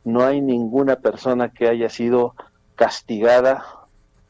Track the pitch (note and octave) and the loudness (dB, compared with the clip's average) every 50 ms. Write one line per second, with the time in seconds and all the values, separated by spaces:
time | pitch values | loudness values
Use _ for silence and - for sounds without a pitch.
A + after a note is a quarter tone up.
0 | - A#2 A2+ B2 B2+ C3+ C#3+ C#3+ C#3 C3+ B2 A#2+ A#2 A2 A#2 C3+ C#3 C3+ B2+ B2+ | -6 -2 0 2 2 2 0 0 0 -2 -2 -2 -2 -2 -2 0 0 0 0 0
1 | - A2 G#2 - - B2+ B2+ B2 B2 A#2 - - A#2 A#2 A#2+ A#2 A#2 A2 - - | -2 -4 -4 -2 -4 -4 -2 -2 -2 -4 -4 -2 0 0 0 0 -2 -4 -4 -4
2 | A#2 A#2+ B2 B2 B2 B2 - - - - _ _ _ _ _ - A#2 A2 - - | -2 0 2 2 0 -2 -4 -12 -20 -20 _ _ _ _ _ -2 -2 -2 -2 -6
3 | - - A#2 G#2 A2+ A#2 B2 B2+ B2+ C3 C3+ - - - - - - _ _ _ | -10 -8 -4 0 2 4 4 4 4 2 0 -2 -6 -14 -20 -20 -20 _ _ _
4 | _ _ _ _ _ | _ _ _ _ _